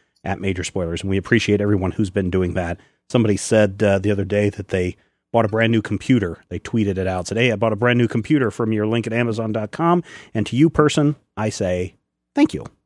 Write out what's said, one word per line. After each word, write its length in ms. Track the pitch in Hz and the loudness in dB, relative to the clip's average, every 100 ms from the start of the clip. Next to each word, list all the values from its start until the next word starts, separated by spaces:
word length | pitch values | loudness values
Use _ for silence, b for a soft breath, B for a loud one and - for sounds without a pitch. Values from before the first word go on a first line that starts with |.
| b b | b b
at 160 | 87 95 | -8 -6
Major 240 | 95 92 | -4 -4
Spoilers, 380 | 90 98 85 82 | -4 -4 -4 -4
and 80 | 98 | -2
we 80 | 98 | -2
appreciate 440 | - 117 - 101 | 0 0 2 2
everyone 300 | 104 101 92 | 2 0 0
who's 180 | - 101 | -2 -2
been 200 | 101 92 | -2 0
doing 240 | 92 90 | 0 0
that. 260 | 95 85 87 b b - | -2 -4 -6 b b -2
Somebody 280 | 123 107 98 | 0 2 0
said, 460 | - 110 104 98 | 2 2 2 2
uh, 160 | 107 98 | 0 2
the 120 | 101 | 0
other 140 | 98 95 | -2 0
day 240 | 101 104 | 0 0
that 200 | - 101 | -2 -6
they 260 | 95 90 - _ _ _ | -4 -4 -6 _ _ _
bought 120 | 117 110 | 0 2
a 40 | |
brand 220 | 110 113 | 2 2
new 100 | 113 | 2
computer. 600 | - 101 - 127 92 82 - | 0 -4 2 2 0 -6 -10
They 100 | 90 | -10
tweeted 380 | - 117 101 95 | -4 -2 0 -2
it 100 | 92 | -2
out, 200 | 92 87 | -4 -4
said, 100 | 107 | 0
"Hey, 140 | 123 | 2
I 60 | 104 | 2
bought 160 | 113 | 0
a 40 | 101 | 2
brand 200 | 123 123 | 2 2
new 100 | 117 | 2
computer 420 | 123 104 151 117 | 0 0 0 0
from 220 | - 113 | -2 -2
your 160 | 107 107 | 0 0
link 200 | 117 110 | -2 -2
at 60 | |
amazon 380 | 113 120 110 113 | -2 -2 -2 -4
dot 200 | 110 107 | -4 -6
com." 320 | - 170 175 - B B | -2 0 0 -2 B B
And 120 | 113 104 | -4 -2
to 80 | 120 | 2
you, 140 | 160 | 2
person, 460 | - 151 - 147 147 _ - | 4 2 4 0 0 _ -6
I 140 | 107 | -4
say, 460 | - 95 90 92 - _ _ _ | -2 -2 -2 -4 -8 _ _ _
thank 200 | - 302 | 0 0
you. 120 | - - _ | 0 -12 _